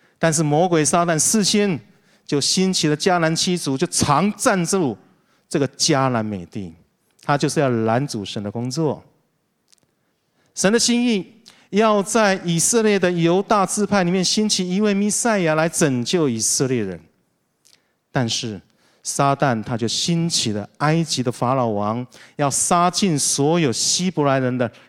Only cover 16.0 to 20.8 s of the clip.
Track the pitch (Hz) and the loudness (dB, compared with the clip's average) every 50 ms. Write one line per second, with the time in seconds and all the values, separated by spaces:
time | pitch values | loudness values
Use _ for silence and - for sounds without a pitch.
16 | 120 - - 180 156 135 117 110 107 - - - 143 127 131 120 104 95 90 80 | -2 0 0 0 2 0 0 0 -2 -2 0 0 0 0 0 -2 -2 -4 -6 -10
17 | 80 _ _ _ _ _ _ _ _ _ _ _ _ _ _ _ _ _ _ _ | -14 _ _ _ _ _ _ _ _ _ _ _ _ _ _ _ _ _ _ _
18 | _ _ - 135 123 113 - - - 117 107 92 - _ _ _ _ _ _ _ | _ _ -4 -2 -2 -2 -2 -4 -6 -6 -8 -10 -14 _ _ _ _ _ _ _
19 | - - - - 143 139 139 - 151 139 120 110 104 - 123 107 117 107 - - | -12 -6 -2 0 2 2 2 2 2 0 0 0 -2 -4 -4 -4 -4 -4 -2 -2
20 | - - 170 165 165 170 - - - 113 101 104 101 - _ - | -2 -2 0 0 0 -2 -2 -2 -2 -2 -4 -6 -6 -10 _ -2